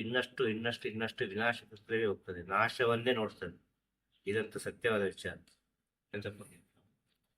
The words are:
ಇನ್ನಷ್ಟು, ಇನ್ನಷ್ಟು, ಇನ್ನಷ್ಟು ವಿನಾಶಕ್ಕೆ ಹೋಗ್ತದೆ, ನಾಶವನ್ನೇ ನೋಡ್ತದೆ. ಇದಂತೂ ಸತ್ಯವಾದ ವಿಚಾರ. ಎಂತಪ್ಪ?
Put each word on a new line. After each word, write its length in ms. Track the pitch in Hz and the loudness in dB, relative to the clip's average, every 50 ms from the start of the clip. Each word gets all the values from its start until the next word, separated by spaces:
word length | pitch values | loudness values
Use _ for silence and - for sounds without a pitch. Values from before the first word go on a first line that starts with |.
| 110 | -2
ಇನ್ನಷ್ಟು, 380 | 113 123 127 120 - - - 131 110 107 | 0 0 0 0 0 -2 0 0 0 0
ಇನ್ನಷ್ಟು, 320 | 110 113 120 117 - - 117 | 0 -2 -2 -2 -2 -4 -6
ಇನ್ನಷ್ಟು 340 | 104 110 113 110 - - 120 101 | -4 -2 -4 -4 -2 -4 -4 -4
ವಿನಾಶಕ್ಕೆ 680 | 95 104 113 120 117 - - - 110 101 - - 113 110 113 104 | -2 0 0 0 0 0 -6 -16 -20 -20 -6 -2 0 2 2 2
ಹೋಗ್ತದೆ, 300 | 95 - - - 92 87 85 90 98 | 0 -2 -4 -8 -8 -8 -4 0 4
ನಾಶವನ್ನೇ 600 | 101 113 117 - - 123 117 117 117 113 127 120 113 | 4 4 4 4 4 4 4 4 4 4 2 2 2
ನೋಡ್ತದೆ. 360 | 110 98 - - 92 87 - - _ _ _ _ _ _ _ _ _ _ _ _ _ 98 | 0 -2 -4 -6 -10 -10 -10 -14 _ _ _ _ _ _ _ _ _ _ _ _ _ -2
ಇದಂತೂ 300 | 101 110 107 - - 104 - | -2 0 -2 -2 -6 -6 -6
ಸತ್ಯವಾದ 380 | 98 92 - - 117 110 104 101 92 - | -6 -6 -2 0 2 2 2 2 0 -2
ವಿಚಾರ. 220 | - - 92 82 82 - - _ _ _ _ _ _ _ _ _ _ _ _ - | -4 -6 -8 -8 -10 -14 -20 _ _ _ _ _ _ _ _ _ _ _ _ -8
ಎಂತಪ್ಪ? 280 | 104 104 104 104 101 98 - - 87 _ _ _ _ _ _ _ _ _ _ _ _ _ _ _ | -6 -6 -6 -8 -10 -14 -18 -20 -20 _ _ _ _ _ _ _ _ _ _ _ _ _ _ _